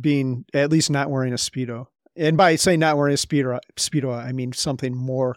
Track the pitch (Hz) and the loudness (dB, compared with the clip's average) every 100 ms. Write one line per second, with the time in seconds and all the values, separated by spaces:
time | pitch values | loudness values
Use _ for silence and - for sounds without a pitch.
0 | 143 143 131 123 - 143 147 160 - 143 | 0 0 0 -4 -2 0 2 2 2 0
1 | 143 135 127 120 - 131 123 120 123 _ | 0 -2 -2 -4 -6 -6 -6 -8 -14 _
2 | _ - 156 160 185 160 - 170 160 147 | _ -2 0 6 6 6 2 4 4 2
3 | 143 143 - 147 131 123 - - - 156 | 2 0 0 0 0 -4 -8 -8 -2 -2
4 | 131 120 117 127 127 123 - 131 131 127 | -2 -4 -6 -6 -6 -4 -4 -4 -4 -4
5 | 127 131 127 | -4 -2 -2